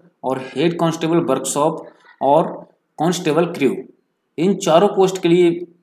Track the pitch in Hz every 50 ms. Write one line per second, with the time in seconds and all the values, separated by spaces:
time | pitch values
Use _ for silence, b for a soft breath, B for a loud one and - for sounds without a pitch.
0 | _ _ _ _ - 127 131 131 127 - - 127 160 170 170 - 170 165 156 -
1 | 165 160 170 170 143 120 135 - - - - 147 147 165 165 - B B B B
2 | B B B _ 131 135 143 160 170 - - - - - _ _ _ _ _ -
3 | 156 175 175 - - 160 143 160 175 170 - - 139 113 95 92 - - _ _
4 | _ _ _ _ _ _ _ - 165 196 190 - - 170 156 170 202 196 - 190
5 | 190 185 185 185 - 170 170 180 180 170 165 - - - _ _